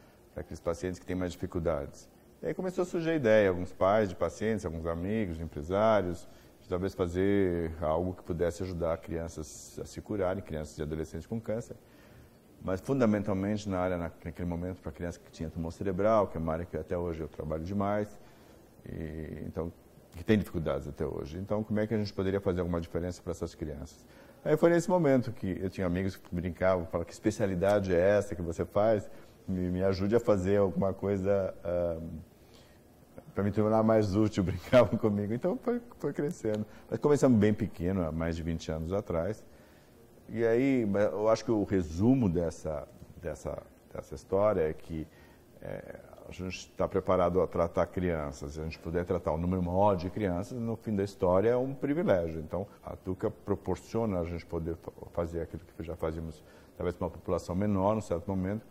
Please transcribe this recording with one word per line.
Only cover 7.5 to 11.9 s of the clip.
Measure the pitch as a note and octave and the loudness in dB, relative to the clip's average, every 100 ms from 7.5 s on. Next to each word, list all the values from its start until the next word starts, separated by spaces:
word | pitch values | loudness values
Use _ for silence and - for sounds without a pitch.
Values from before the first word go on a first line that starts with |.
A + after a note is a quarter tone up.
| E2+ E2 D#2 | 2 -2 -2
algo | D2+ D#2+ F2+ | 0 0 0
que | F2+ | -4
pudesse | - E2+ E2+ - | -6 -2 -2 -2
ajudar | F#2 F2 E2+ E2 | -6 -4 -2 -2
crianças | - E2 E2 - D2+ - - - | -4 -6 -6 -10 -12 -14 -16 -14
a | D#2 | -12
se | - | -12
curarem, | - G#2 F2+ - | -6 -2 -2 -2
crianças | - D#2 D#2 - | -6 -8 -8 -8
e | |
adolescentes | D2+ D#2 D#2 E2 D#2 | -6 -4 -6 -8 -8
com | A2+ | -8
câncer. | A2 A2 - - - | -4 -6 -8 -16 -20